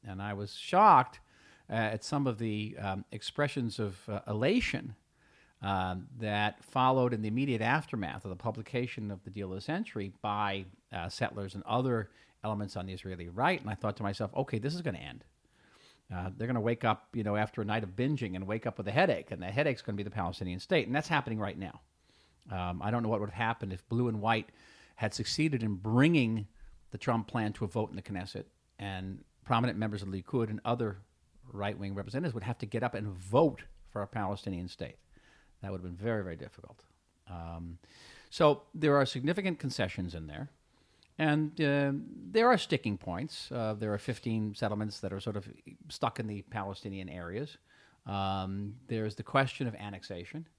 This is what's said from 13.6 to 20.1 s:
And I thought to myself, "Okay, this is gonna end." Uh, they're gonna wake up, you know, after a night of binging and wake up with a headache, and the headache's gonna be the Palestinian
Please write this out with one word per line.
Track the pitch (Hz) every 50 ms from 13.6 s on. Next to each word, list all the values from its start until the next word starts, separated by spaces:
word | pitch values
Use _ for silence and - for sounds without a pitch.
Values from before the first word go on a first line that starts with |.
And | - 107
I | 104
thought | - - 107 98 -
to | 110
myself, | 101 101 - 110 98 -
"Okay, | - 131 - - 110
this | 104 139 160
is | 175
gonna | 165 156 95 71
end." | 64 - - 127 - - _ _ _ _ _ _ _ _ _ - - - - _ _ _ -
Uh, | 90 90 95 92
they're | - 110 120
gonna | 127 120
wake | 107 117 117 117 -
up, | 117 107 - - _ -
you | 120 107
know, | 104 104
after | 104 107 107 - -
a | 107
night | 101 107 113 107
of | 92 92
binging | 101 120 139 151 131 123 104 90
and | 92 95 95
wake | 107 113 -
up | 123 104 -
with | 104 104
a |
headache, | 98 135 185 185 123 85 73 -
and | 104 80
the | 90 90
headache's | 101 120 151 156 127 - -
gonna | - 104
be | 101 101
the |
Palestinian | 101